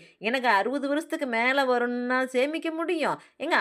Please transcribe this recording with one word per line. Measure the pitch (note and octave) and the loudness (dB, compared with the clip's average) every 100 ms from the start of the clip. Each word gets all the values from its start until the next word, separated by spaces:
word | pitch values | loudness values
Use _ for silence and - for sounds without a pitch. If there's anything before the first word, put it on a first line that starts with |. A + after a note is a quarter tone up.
| - - | -6 -8
எனக்கு | G3+ C4 B3 | -2 0 4
அறுபது | G3+ G#3 C#4 C4+ | 4 4 -2 0
வருஷத்துக்கு | C#4+ D4+ D#4+ C#4 | -2 -2 -4 -2
மேல | A3+ A#3+ C#4 | 0 2 2
வரும்னா | C4 B3 A#3+ B3 B3 B3+ C4 | 2 2 0 -2 -2 -2 0
சேமிக்க | B3+ C#4 D#4 D#4+ | 0 0 -2 -4
முடியும்?" | D#4+ E4+ E4+ A#3+ D3+ - - | -4 -2 -2 -2 -4 -8 -10
ஏங்க, | D4 C#4+ | 0 4